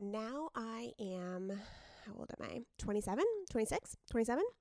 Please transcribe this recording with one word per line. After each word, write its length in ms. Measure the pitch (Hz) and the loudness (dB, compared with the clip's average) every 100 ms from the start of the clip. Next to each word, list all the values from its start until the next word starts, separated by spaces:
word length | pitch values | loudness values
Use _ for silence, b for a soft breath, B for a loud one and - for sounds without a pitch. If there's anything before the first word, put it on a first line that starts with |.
now 480 | 202 214 220 269 311 262 | -2 -2 -2 -2 -4 -4
I 360 | 226 226 240 - | -4 -4 -6 -4
am, 520 | 202 185 180 180 190 202 214 B B B 214 | -4 -2 -2 -2 -2 -4 -6 B B B -12
how 80 | - | -8
old 140 | - - | -8 -6
am 80 | 104 | -6
I? 120 | 87 233 - | -6 -8 -4
Twenty-seven, 480 | 196 208 208 214 415 440 370 | 2 2 4 4 6 4 2
twenty-six, 480 | 233 220 - - - - | 2 4 2 0 -10 0
twenty-seven. 360 | 233 226 247 427 - | 2 4 4 2 0